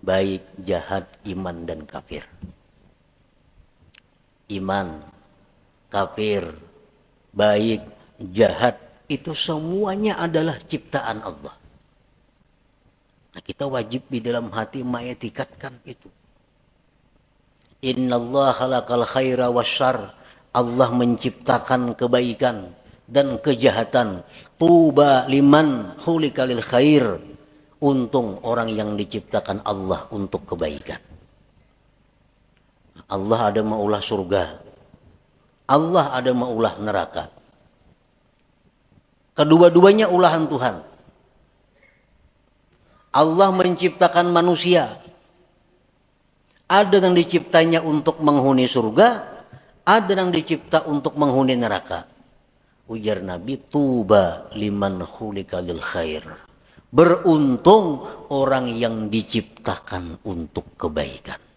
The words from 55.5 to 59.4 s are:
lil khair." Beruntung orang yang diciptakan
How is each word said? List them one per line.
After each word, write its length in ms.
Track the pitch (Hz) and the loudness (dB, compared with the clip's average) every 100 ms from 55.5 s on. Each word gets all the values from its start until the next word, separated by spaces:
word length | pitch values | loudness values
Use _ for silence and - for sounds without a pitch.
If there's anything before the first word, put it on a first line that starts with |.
| 92 | -8
lil 240 | 87 85 | -8 -8
khair." 400 | - 92 80 76 78 80 - _ _ _ _ | -8 -6 -6 -8 -12 -20 -20 _ _ _ _
Beruntung 1120 | 123 170 175 175 156 143 123 165 214 185 139 - - - | 4 6 4 4 2 2 2 6 6 4 -6 -10 -16 -8
orang 400 | 139 135 131 123 | -2 0 0 -2
yang 400 | 113 117 113 107 | -4 -4 -4 -4
diciptakan 1120 | 110 107 113 | -4 -2 -4